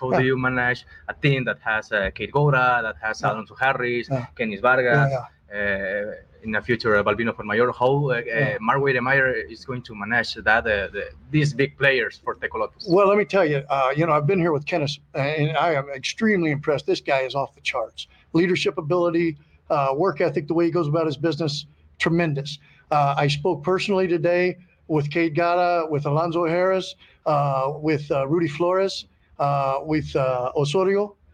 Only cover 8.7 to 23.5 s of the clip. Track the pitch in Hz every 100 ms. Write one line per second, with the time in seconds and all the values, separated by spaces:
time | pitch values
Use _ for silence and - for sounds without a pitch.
8.7 | 139 139 123 127 139 131 113 - 113 -
9.7 | 123 123 107 101 120 110 113 107 110 117
10.7 | 104 92 98 85 - 131 151 143 117 139
11.7 | - 139 131 107 - - 113 113 113 104
12.7 | - 208 180 196 208 202 196 160 143 139
13.7 | 135 131 147 170 151 147 196 170 143 147
14.7 | 175 143 - _ 151 135 156 151 151 170
15.7 | 147 143 135 - - 220 196 160 143 151
16.7 | 139 - 170 - 135 131 139 131 _ -
17.7 | 131 107 - - _ _ 165 180 170 202
18.7 | - 151 180 170 170 170 147 _ _ -
19.7 | 156 135 139 185 147 170 160 147 165 170
20.7 | 165 147 165 160 147 165 147 160 - -
21.7 | _ _ - - 170 170 143 143 - _
22.7 | _ - 151 143 151 147 147 185